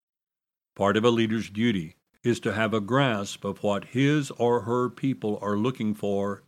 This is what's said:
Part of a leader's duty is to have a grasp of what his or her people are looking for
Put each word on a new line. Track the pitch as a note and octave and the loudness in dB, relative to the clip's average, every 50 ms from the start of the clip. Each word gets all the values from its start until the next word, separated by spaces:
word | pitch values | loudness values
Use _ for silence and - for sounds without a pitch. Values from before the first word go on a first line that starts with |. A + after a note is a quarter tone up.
| _ _ _ _ _ _ _ _ _ _ _ _ _ _ - | _ _ _ _ _ _ _ _ _ _ _ _ _ _ -4
Part | - G2 G2+ G2+ | 0 2 2 4
of | A2 G#2+ | 4 4
a | A#2+ | 4
leader's | A#2 A#2 A2+ G#2+ A2+ A2+ F#2+ F2 | 4 4 2 0 0 -2 -4 -6
duty | F#2+ G#2 A#2 A#2+ G#2+ F#2 D#2+ D#2+ - _ _ _ _ _ - | -2 0 0 2 2 0 -2 -8 -12 _ _ _ _ _ -2
is | B2 A2+ - | 0 0 0
to | - A#2 G2 | -2 -2 0
have | G#2+ A2+ G#2+ G#2+ | 0 0 0 0
a | A2 | -2
grasp | G#2 G2+ A#2+ C#3 C#3+ C3 A2+ G2+ G2 - - - - | -2 0 2 2 2 2 0 -2 -6 -8 -10 -8 -6
of | G2+ F#2 - | -8 -6 -2
what | - G#2 G2+ G2 F#2+ | -2 -2 -2 -2 -4
his | - - B2 C#3 C#3+ D3 D3+ C#3 - | -4 -2 0 2 2 2 0 -2 -4
or | - - A#2+ A#2+ A#2+ A#2+ | -2 0 2 2 2 2
her | G#2 A2+ A#2+ B2 B2 A#2+ | 0 0 0 0 0 -2
people | - - - C3+ B2 - - G#2+ G#2 G#2 | -2 -2 -2 -2 -2 -2 -2 -4 -4 -2
are | G2+ G#2 G#2 | -2 -2 0
looking | G2+ A2 B2+ - - A2 G#2+ G#2 | 0 0 -2 -2 -2 -2 -4 -2
for | - - G2+ G2+ G2 G2 G2+ G2+ - - | -2 -2 -2 -2 -2 -2 -4 -6 -8 -12